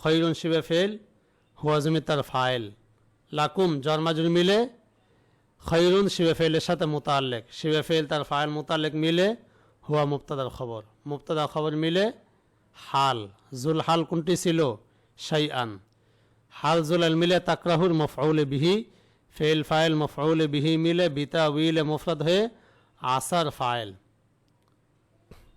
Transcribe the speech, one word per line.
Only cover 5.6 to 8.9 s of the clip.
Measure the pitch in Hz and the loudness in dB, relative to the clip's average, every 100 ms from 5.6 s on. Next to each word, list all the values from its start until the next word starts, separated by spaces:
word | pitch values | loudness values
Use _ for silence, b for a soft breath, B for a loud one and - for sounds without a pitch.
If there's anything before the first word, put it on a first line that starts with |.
| - | -2
খায়রুন | 170 175 190 202 | 2 4 4 2
শিবে | - 165 | 2 0
ফেলের | 156 165 156 | 2 0 0
সাথে | - 170 160 | -2 -2 -2
মুতাল্লিক, | 151 - 139 131 120 - | -4 0 0 0 -6 -8
শিবে | - 160 156 | -6 -2 0
ফেল | 147 160 143 | 0 0 0
তার | 156 | -4
ফাইল | 139 143 151 | -2 -2 -2
মুতাল্লিক | 151 143 160 156 | -4 -4 -2 -2